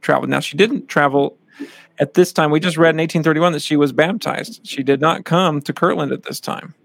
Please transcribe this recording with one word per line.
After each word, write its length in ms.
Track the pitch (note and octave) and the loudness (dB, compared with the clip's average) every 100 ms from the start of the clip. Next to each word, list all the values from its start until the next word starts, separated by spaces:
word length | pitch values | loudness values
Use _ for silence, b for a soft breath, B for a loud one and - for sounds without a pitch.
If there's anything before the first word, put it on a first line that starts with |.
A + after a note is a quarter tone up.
traveled. 280 | - C3+ C3 | 0 0 0
Now, 100 | C#3 | -4
she 180 | - D3 | -4 0
didn't 300 | G#3+ C4 - | 0 0 -4
travel 500 | D#3 C#3+ C#3 C#3+ _ _ B B B B - | 0 2 2 -2 _ _ B B B B -4
at 160 | C#3+ | 0
this 200 | - F3 | 2 2
time. 180 | - D3+ | 2 0
We 80 | D3+ | 2
just 180 | F3+ D#3 | 0 2
read 180 | E3 D#3+ | 2 4
in 40 | |
eighteen 240 | E3 E3 | 0 0
thirty-one 300 | D#3 D#3 F3 | 0 2 0
that 80 | D3 | 0
she 160 | - D3 | 0 2
was 160 | C#3+ | 2
baptized. 680 | B2 E3 A3 - - - - | 2 0 0 -4 -6 -8 -14
She 200 | - - | -14 -6
did 160 | C3 C#3 | -2 2
not 240 | D#3 - | 0 -2
come 380 | - E3+ F#3 D3 | 0 0 2 -2
to 100 | C#3+ | -4
Kirtland 400 | D3 F3 F3 C#3 | -2 -2 0 -4
at 120 | C3 | -6
this 160 | - C3+ | -8 -10
time. 340 | - - - - | -8 -10 -12 -20